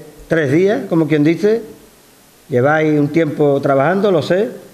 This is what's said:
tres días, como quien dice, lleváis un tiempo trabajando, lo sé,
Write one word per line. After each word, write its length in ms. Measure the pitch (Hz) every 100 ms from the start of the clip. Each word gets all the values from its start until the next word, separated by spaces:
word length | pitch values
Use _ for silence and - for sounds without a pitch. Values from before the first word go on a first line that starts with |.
| - - -
tres 240 | 165 139
días, 340 | 151 190 262 -
como 180 | 165 147
quien 160 | 151
dice, 380 | 147 165 208 226 - - - _ _ _ _ _ -
lleváis 500 | 123 139 156 156 151
un 100 | 147
tiempo 520 | 165 156 143 147 139
trabajando, 500 | 147 139 143 196 202
lo 120 | 170
sé, 260 | 127 180 240 - -